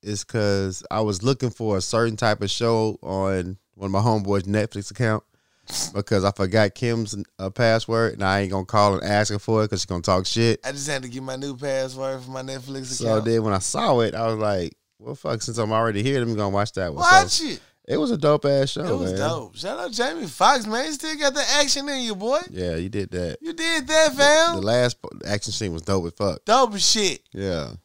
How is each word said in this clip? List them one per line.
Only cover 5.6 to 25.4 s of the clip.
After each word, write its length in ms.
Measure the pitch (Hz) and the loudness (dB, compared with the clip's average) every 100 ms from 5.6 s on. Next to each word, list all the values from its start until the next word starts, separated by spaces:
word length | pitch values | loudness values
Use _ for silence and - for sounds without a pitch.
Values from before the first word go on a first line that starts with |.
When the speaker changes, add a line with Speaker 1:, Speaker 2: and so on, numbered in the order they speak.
| - - - | -10 -8 -4
Speaker 1:
because 300 | 101 104 104 | -6 0 2
I 80 | 98 | 2
forgot 420 | 101 95 110 101 | 2 2 4 2
Kim's, 400 | - 120 117 107 104 - _ | 2 -2 -2 -4 -8 -10 _
uh, 120 | 95 | -8
password, 640 | 98 117 113 - 113 113 | 0 2 2 2 0 0
and 100 | - | 0
I 160 | 95 98 | 0 2
ain't 100 | 98 | 0
gonna 160 | 95 92 | -4 0
call 280 | 107 104 95 | 4 4 4
and 80 | |
ask 260 | 95 104 107 | 2 2 2
her 60 | 104 | -2
for 240 | - 110 | 0 0
it 80 | 107 | 2
'cause 120 | 95 | -2
she 40 | - | -4
gonna 160 | 90 | -4
talk 240 | 82 92 92 | 2 2 2
shit. 320 | 113 117 113 | 2 2 2
Speaker 2:
I 80 | 131 | -4
just 160 | 143 143 | -8 -6
had 140 | 139 | -6
to 60 | 127 | -6
get 140 | 123 | -10
my 140 | 131 131 | -10 -8
new 200 | 139 127 | -8 -8
password 640 | 143 135 131 131 135 131 | -4 -4 -4 -6 -6 -8
for 60 | 127 | -10
my 100 | 131 | -10
Netflix 440 | 131 135 127 135 127 | -10 -10 -10 -10 -8
Speaker 1:
So 200 | 127 113 | -4 0
Speaker 2:
account. 200 | 110 110 | 2 2
Speaker 1:
then 160 | 113 | 2
when 80 | 110 | 2
I 60 | 95 | 0
saw 400 | - - 220 127 | 0 0 2 4
it, 160 | 110 - | 2 0
I 100 | 113 | -2
was 120 | 110 | 0
like, 380 | 104 98 85 _ _ _ | 0 0 -2 _ _ _
"Well, 160 | 113 | -14
fuck, 260 | 139 - 113 | -10 -6 -4
since 160 | 110 113 | -4 -4
I'm 140 | 107 | 0
already 320 | 110 113 101 | 2 2 0
here, 160 | 120 139 | 0 0
let 80 | 120 | 0
me 80 | |
go 100 | 107 101 | 0 0
and 60 | |
watch 200 | 101 104 | 0 -2
that 200 | - 90 | -2 -4
one." 80 | - | 0
Speaker 2:
Watch 260 | 349 381 403 | 8 8 6
Speaker 1:
So 140 | - 311 | 0 -2
Speaker 2:
it. 140 | 160 _ _ - | -8 _ _ -4
Speaker 1:
it 100 | 135 | -2
was 140 | 240 | 0
a 60 | 220 | 2
dope 260 | 147 147 | 2 4
ass 260 | 143 139 135 | 2 2 0
show, 140 | - | -2
Speaker 2:
It 140 | - 98 | -4 -2
was 140 | 90 | -2
Speaker 1:
man. 80 | 92 | -2
Speaker 2:
dope. 360 | 147 165 110 - | -2 -4 -8 -10
Shout 220 | 180 294 | -8 -6
out 140 | 349 | -6
Jamie 340 | 220 247 339 202 | -4 -4 -4 -10
Foxx, 400 | - 226 277 214 | 4 4 4 0
man. 200 | 226 311 | -4 -4
You 60 | |
still 220 | 294 311 302 | -6 -6 -2
got 180 | 294 | -2
the 140 | 277 233 285 | 0 0 2
action 280 | 285 277 277 | 2 0 -2
in 140 | 277 | -4
you, 140 | 233 196 | -4 -4
boy. 240 | 220 285 359 | -2 -2 -4
Speaker 1:
Yeah, 240 | 92 90 | -6 -4
you 140 | 82 92 | -2 -4
did 240 | 110 92 | -6 -6
that. 260 | 90 87 - | -4 -6 -6
Speaker 2:
You 120 | 320 | -10
did 340 | 330 330 320 262 | -4 -2 -2 2
that, 240 | 311 320 | 4 4
Speaker 1:
The, 60 | 262 | 6
Speaker 2:
fam. 400 | 285 302 330 339 | 6 6 4 2
Speaker 1:
the 60 | |
last 380 | - 120 123 - | 2 2 2 0
po-, 100 | - 50 | -14 -12
action 280 | - 104 | -4 -4